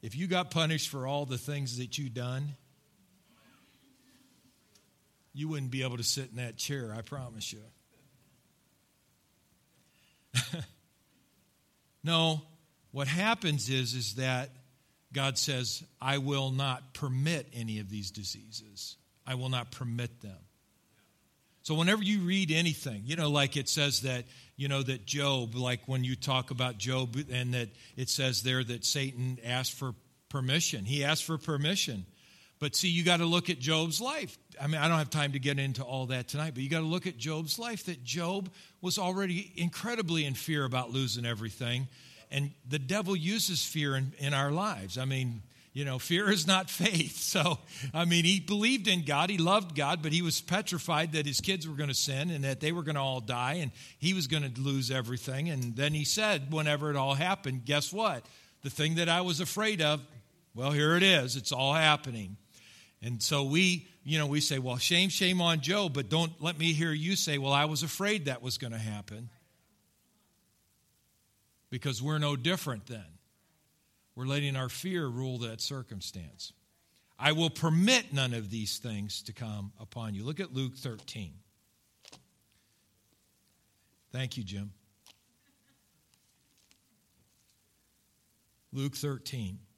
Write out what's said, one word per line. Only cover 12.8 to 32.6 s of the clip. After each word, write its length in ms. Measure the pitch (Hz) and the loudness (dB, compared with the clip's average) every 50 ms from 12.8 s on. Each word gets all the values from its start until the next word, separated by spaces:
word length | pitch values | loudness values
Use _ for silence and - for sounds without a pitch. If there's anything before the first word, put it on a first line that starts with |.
| _ _ | _ _
what 160 | - 135 139 | -6 -4 -2
happens 640 | 135 147 170 196 220 233 226 - 165 147 139 104 117 | 0 0 2 2 2 2 2 2 0 0 0 0 0
is, 240 | 135 131 127 117 123 | 0 0 0 0 -2
is 220 | 127 117 104 101 | -4 -4 -4 -4
that 340 | 123 131 131 127 123 135 139 - - - _ _ _ _ _ _ _ _ _ - | -2 0 0 0 0 -2 -6 -10 -20 -20 _ _ _ _ _ _ _ _ _ -4
God 240 | 139 135 139 135 | -2 0 0 0
says, 460 | - - - 139 127 123 104 - - 165 - _ _ | 0 0 0 0 -2 -2 -2 -4 -6 -10 -14 _ _
"I 160 | 127 131 139 | -2 0 0
will 340 | 139 135 139 143 139 135 135 | 2 2 0 0 0 0 0
not 420 | 131 131 139 139 127 127 131 - - | 0 0 0 0 -2 -4 -8 -16 -10
permit 540 | - 151 135 127 131 139 160 170 151 123 - - | -6 -4 -2 0 2 2 2 0 0 -4 -6 -8
any 260 | 120 117 113 110 107 | -6 -4 -4 -4 -6
of 100 | 104 95 | -6 -6
these 220 | 107 107 98 92 | -8 -6 -8 -8
diseases. 840 | - 107 98 92 - 107 104 107 107 - 110 107 101 98 - - - _ _ _ _ _ _ | -8 -8 -8 -8 -8 -10 -12 -14 -16 -16 -16 -14 -16 -14 -14 -14 -14 _ _ _ _ _ _
I 100 | 127 131 | -6 -6
will 120 | 127 127 | -4 -2
not 240 | 131 131 123 120 123 | -2 -2 -2 -4 -6
permit 480 | - - 127 120 117 117 120 120 120 - | -8 -8 -6 -4 -4 -4 -4 -6 -8 -12
them." 160 | - 104 92 95 - - _ _ _ _ _ _ _ _ _ _ _ _ _ _ _ _ _ _ _ _ _ _ | -16 -16 -16 -16 -20 -20 _ _ _ _ _ _ _ _ _ _ _ _ _ _ _ _ _ _ _ _ _ _
So 140 | _ - 160 | _ -2 2
whenever 280 | 156 165 180 208 220 202 | 4 4 4 4 4 4
you 160 | 190 214 202 | 2 2 2
read 320 | 180 175 185 196 190 151 | 2 2 2 2 2 2
anything, 520 | 156 160 170 170 147 - - 143 113 101 101 | 2 2 2 2 0 -2 -4 -6 -6 -6 -6
you 100 | 123 156 | -6 -2
know, 140 | 170 160 147 | 0 2 2
like 260 | 147 147 139 135 - | 4 4 4 2 2
it 140 | 143 131 - | -2 0 0
says 320 | - 156 147 143 131 - | 2 2 2 2 2 0
that, 240 | 131 135 127 123 120 - - - - - _ | 0 0 -2 -2 -6 -8 -16 -20 -20 -20 _
you 100 | - 135 | -6 -2
know, 160 | 139 139 135 135 | 0 0 0 0
that 220 | 123 135 120 98 | 0 -2 -4 -4
Job, 500 | - - 143 143 139 135 131 120 113 110 | -4 -2 0 2 2 2 2 0 -2 -2
like 320 | 127 127 127 123 120 - | -2 0 0 0 -2 -2
when 160 | - 131 131 127 | -2 0 0 0
you 140 | 127 127 | 0 -2
talk 340 | 123 - 139 131 127 127 - | -2 -2 0 0 0 0 -2
about 260 | 131 120 127 127 117 | -2 -2 -2 -2 -2
Job, 380 | 101 95 123 131 131 131 120 113 131 147 127 | -4 -2 0 0 0 0 0 -2 -4 -4 -2
and 220 | 127 127 123 123 123 | -2 -2 0 0 0
that 160 | 123 120 107 - - - - - | -2 -2 -4 -8 -18 -20 -16 -8
it 140 | - 127 - | -6 -2 -2
says 340 | - - 135 131 123 - 107 | 0 2 2 2 0 0 0
there 220 | 131 127 131 127 | 2 2 2 0
that 180 | 113 120 117 - | -2 -4 -2 -2
Satan 560 | - - 143 135 135 131 120 127 127 127 123 110 | 0 0 0 0 -2 -2 -2 -2 -2 -2 -4 -4
asked 260 | 117 123 127 131 - | -2 -2 0 -2 -2
for 240 | - - 139 131 110 - _ _ _ _ _ | -4 -4 -6 -6 -6 -8 _ _ _ _ _
permission. 560 | _ - 139 131 127 139 170 170 - - 117 98 | _ -4 -2 0 2 2 2 2 2 0 -2 -2
He 220 | 104 139 143 139 | -2 0 0 2
asked 180 | 143 160 156 - | 2 0 0 0
for 140 | - 165 | -2 -4
permission. 680 | 151 - - 156 139 143 156 196 190 - - 120 98 90 - - _ - - - - - - _ | -4 -2 -2 -2 0 0 0 2 0 0 -2 -2 -6 -8 -10 -16 _ -20 -20 -20 -20 -20 -20 _
But 160 | _ | _